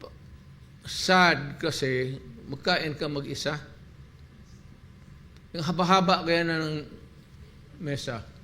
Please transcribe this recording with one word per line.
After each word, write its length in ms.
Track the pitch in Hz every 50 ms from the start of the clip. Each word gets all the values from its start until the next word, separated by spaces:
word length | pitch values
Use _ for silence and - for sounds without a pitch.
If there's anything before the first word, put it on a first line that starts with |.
| - - - - - - - - - - - - - - - - -
Sad 760 | - - - - - 185 185 180 170 160 139 139 143 - -
kasi, 560 | - 160 - - 143 131 131 127 127 131 131 135 - - - - -
magkain 480 | - 139 139 - 180 180 175 165 156 143
ka 160 | 143 160 151
mag-isa. 480 | 147 143 143 - 139 - - 143 151 147 - - - - - - - - - - - - - - - - - - - - - - - - - - - - - - - - - - - - - -
Yung 100 | - 170
haba-haba 600 | 156 175 170 165 180 170 190 190 185 180 185 165 160
kaya 240 | 165 170 170 170
na 160 | 165 165 160 156
ng 120 | 156 156 151 143 - - - - - - - - - - - - - - - - - -
mesa. 460 | - 170 147 143 135 - - 120 110 - - - -